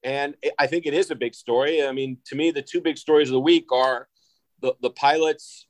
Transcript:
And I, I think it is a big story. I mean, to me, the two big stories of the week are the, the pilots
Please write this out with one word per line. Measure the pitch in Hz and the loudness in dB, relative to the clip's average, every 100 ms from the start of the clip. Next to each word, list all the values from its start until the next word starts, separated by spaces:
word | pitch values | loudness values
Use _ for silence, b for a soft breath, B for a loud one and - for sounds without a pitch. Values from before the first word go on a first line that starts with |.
And | 127 139 143 143 | -4 -4 -4 -4
I, | 147 - | -6 -2
I | 143 | 0
think | 170 156 | 0 -2
it | 147 | -2
is | 196 | -2
a | 147 | -4
big | 120 - | -6 -8
story. | - 120 139 160 139 | -2 0 2 0 -2
I | |
mean, | 135 135 127 - | -2 -6 -8 -10
to | 135 | -2
me, | 160 | -2
the | 156 | -2
two | - 175 | -4 -4
big | 165 139 | -2 -4
stories | - 151 147 | 2 4 4
of | |
the | 131 | 2
week | 139 170 165 | 4 2 4
are | 127 131 123 131 _ _ _ _ _ | 0 2 0 -8 _ _ _ _ _
the, | 131 - | -4 -2
the | 123 | -6
pilots | - 139 156 156 151 - - _ | 0 2 2 0 -2 -8 -20 _